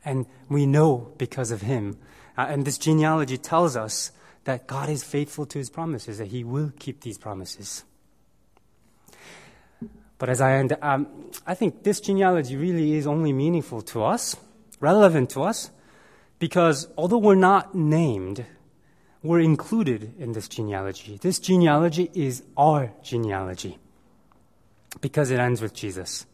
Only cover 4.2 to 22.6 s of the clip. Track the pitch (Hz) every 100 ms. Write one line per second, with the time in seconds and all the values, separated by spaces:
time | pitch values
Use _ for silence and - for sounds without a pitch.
4.2 | - _ - 127 - 131 143 147 - 143
5.2 | 147 - 147 151 131 - 165 139 - 104
6.2 | 104 123 117 131 151 - - 131 123 101
7.2 | - 98 92 - 98 - - _ _ _
8.2 | _ _ _ _ _ _ _ _ _ -
9.2 | - - - _ _ _ 220 - _ _
10.2 | 123 127 131 135 131 143 147 139 143 -
11.2 | - - - 185 208 - 196 208 - 196
12.2 | 190 180 131 135 170 170 151 151 147 151
13.2 | 156 135 147 170 - 117 107 117 110 226
14.2 | - - - _ _ - 143 196 202 160
15.2 | 127 - 160 233 - - _ _ _ _
16.2 | _ _ 170 185 170 143 156 - 170 233
17.2 | 208 190 185 196 - 190 151 156 165 104
18.2 | 92 101 120 - _ _ _ _ _ _
19.2 | 156 170 165 147 - 226 175 113 107 139
20.2 | 131 110 101 - 107 98 98 95 - 104
21.2 | 175 185 - 185 170 147 170 156 180 185
22.2 | 139 123 - -